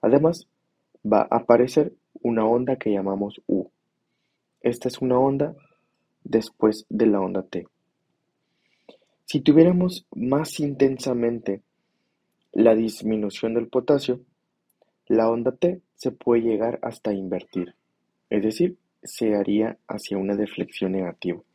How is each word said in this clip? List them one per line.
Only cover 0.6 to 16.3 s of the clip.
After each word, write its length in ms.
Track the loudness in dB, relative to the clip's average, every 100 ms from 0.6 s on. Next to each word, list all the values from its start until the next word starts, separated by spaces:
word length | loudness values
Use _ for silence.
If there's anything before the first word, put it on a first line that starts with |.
| _ _ _ _ 0
va 220 | 2 2
a 80 | 0
aparecer 560 | 4 4 4 2 0 -4 _ -8
una 260 | -2 0 2
onda 300 | 2 0 -2
que 140 | -2
llamamos 520 | -2 -2 -4 -4 -8 _
U. 220 | -4 -4 _ _ _ _ _ _ _ _ _
Esta 260 | -4 -2 -6
es 140 | -4
una 180 | 0 2
onda 340 | 2 2 -4 -6 _ _ _ _ _ _
después 640 | 0 0 0 _ 0 0 -6
de 160 | 0 2
la 140 | 2
onda 240 | 0 -4
T. 240 | -6 -10 -12 _ _ _ _ _ _ _ _ _ _ _ _ -20 _ _ -6
Si 160 | -2
tuviéramos 680 | 4 6 6 6 0 -2 _ -8
más 440 | -2 -2 -2 -4
intensamente 1000 | -6 2 0 0 -4 -2 -2 -4 -6 -6 _ _ _ _ _ _ _ _ _
la 200 | 2 4
disminución 800 | 4 0 -4 -4 -2 -4 -4 -4
del 140 | -4 -2
potasio, 540 | -4 2 0 0 -6 _ _ _ _ _ _ _ _ _
la 220 | 2 2
onda 220 | 0 -2
T 300 | -2 -2 -2 _
se 160 | _ -8
puede 320 | -6 0